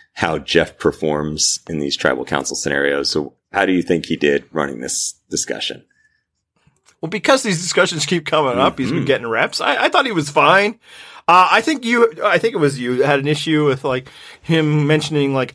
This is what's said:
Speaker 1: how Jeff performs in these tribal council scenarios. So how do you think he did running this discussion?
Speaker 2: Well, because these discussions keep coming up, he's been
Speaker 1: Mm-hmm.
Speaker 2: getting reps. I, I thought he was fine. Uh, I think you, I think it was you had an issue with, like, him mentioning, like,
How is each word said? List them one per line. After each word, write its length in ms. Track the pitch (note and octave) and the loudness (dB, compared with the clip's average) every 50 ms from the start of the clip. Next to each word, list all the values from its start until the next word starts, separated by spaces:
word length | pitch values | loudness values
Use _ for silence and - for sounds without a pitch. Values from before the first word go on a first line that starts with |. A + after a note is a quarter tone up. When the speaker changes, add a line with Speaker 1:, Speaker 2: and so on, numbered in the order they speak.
| - _ - | -20 _ -8
Speaker 1:
how 260 | - - E2 D#2+ D2+ | -4 -4 -2 -2 -4
Jeff 400 | D2 - - E2 D#2 - - - | -4 0 2 2 2 0 -2 -2
performs 840 | - D#2+ - - - D#2 D2+ D2 D2+ D2+ D2+ D#2 - - - - _ - | -2 -2 -2 -2 -2 -2 -2 -2 -4 -4 -4 -2 -2 -2 -2 -4 _ -8
in 100 | E2 D2+ | -6 -6
these 180 | D2 C#2+ - | -4 -4 -4
tribal 280 | - - D2+ C2 B1+ C2+ | -2 0 0 0 -2 -4
council 300 | - D2+ C#2 C2 - C#2+ | -4 -4 -4 -4 -4 -6
scenarios. 540 | - - D2 C#2+ C#2+ C#2+ C#2+ C#2+ C#2+ C#2+ - | -6 -4 -4 -2 0 0 0 0 0 -2 -2
So 240 | - D#2 D2 - _ _ _ _ - | -2 -4 -4 -6 _ _ _ _ -2
how 120 | G2 G2 | 0 0
do 80 | F#2+ F#2 | 2 2
you 100 | F2+ E2 | 0 2
think 220 | - F2+ E2 D#2+ | 0 0 -2 -2
he 100 | - E2+ | -4 -4
did 280 | D2+ D2 D2 C#2+ C#2 - _ - | 0 0 2 0 0 -2 _ -6
running 280 | D#2+ D2 C#2 C2+ A#1 | -4 -4 -4 -4 -8
this 340 | B1+ B1+ - - - - - _ _ - | -8 -8 -6 -6 -6 -8 -10 _ _ -8
discussion? 540 | - - - - A1+ - - - - - _ _ _ _ _ _ _ _ _ _ _ _ _ _ _ _ _ _ _ _ _ _ _ _ | -6 -6 -6 -6 -6 -8 -8 -8 -10 -12 _ _ _ _ _ _ _ _ _ _ _ _ _ _ _ _ _ _ _ _ _ _ _ _
Speaker 2:
Well, 100 | - E3 | -10 -8
because 320 | - G#3 - - C4+ C4+ - | -6 -2 2 2 2 4 2
these 180 | A3 F3+ D#3 | 0 -2 -2
discussions 460 | F#3 E3+ - F3+ F#3 F3+ F3 D3+ - | -2 -2 0 2 2 2 0 -2 -2
keep 180 | - F#3 E3+ D#3 | 0 -2 -2 -2
coming 340 | - D#3+ D#3 D3 C3 A#2+ A#2+ | 0 0 2 2 2 2 2
up, 200 | C3+ D3+ - - | 2 0 0 -2
he's 100 | C3 A#2+ | -4 -2
been 100 | C#3+ F3 | -2 -2
Speaker 1:
Mm-hmm. 60 | C3 | 0
Speaker 2:
getting 200 | C3+ C3+ G2+ A#2+ | 0 0 0 0
reps. 340 | A#2 A2+ A2+ D3+ A3 - - | -2 0 0 0 0 -2 -2
I, 240 | - - - - - | -2 0 0 2 0
I 40 | D4 | 2
thought 160 | D#4+ F4+ C#4 | 2 2 0
he 60 | B3 G#3 | 0 0
was 180 | E3 C#3 C#3+ | -2 -2 -2
fine. 500 | C#3+ D#3 C#3+ D3+ F3+ G3 G3+ G#3+ A3+ _ _ - - - - - - - - - | 2 4 4 6 6 4 4 2 -2 _ _ -20 -20 -20 -20 -20 -20 -14 -4 2
Uh, 200 | E3+ F3+ F#3 D3+ F3 | 4 4 6 6 4
I 80 | G#3+ | 2
think 240 | A3 D#4+ D#4+ B3+ B3+ | 2 2 -2 -2 -2
you, 260 | A3+ A#3+ A#3+ A#3 A3+ F#3+ - - | 0 2 4 2 2 2 0 0
I 140 | G#3 F3 F3 | 2 2 2
think 160 | - A#3 - | 0 0 0
it 40 | F#3 | 0
was 200 | D3+ C#3+ C#3 C3 | 0 0 0 -2
you 240 | B2 B2 B2+ B2 C3 | -4 -2 0 0 2
had 160 | C#3 C#3+ C#3 | 2 2 0
an 100 | C3+ D3 | 0 0
issue 380 | D3+ D3 - D#3+ D#3 D3+ D3+ | -2 -2 -2 0 0 2 2
with, 180 | C#3+ C3 C3 - | 0 0 -2 -2
like, 240 | C#3+ B2+ C3 C3 - - - - - - - | -4 -4 -4 -6 -8 -18 -20 -20 -20 -20 -12
him 460 | - - E3 D#3+ D#3 D3+ D3+ D3+ D3 | -4 0 0 2 2 2 2 2 2
mentioning, 480 | C#3+ D#3 D3+ D3 - D#3 D3 C#3+ C#3 C3+ | 2 2 0 0 -2 -2 0 0 0 0
like, 180 | C3 B2+ B2 - | -2 -2 -2 0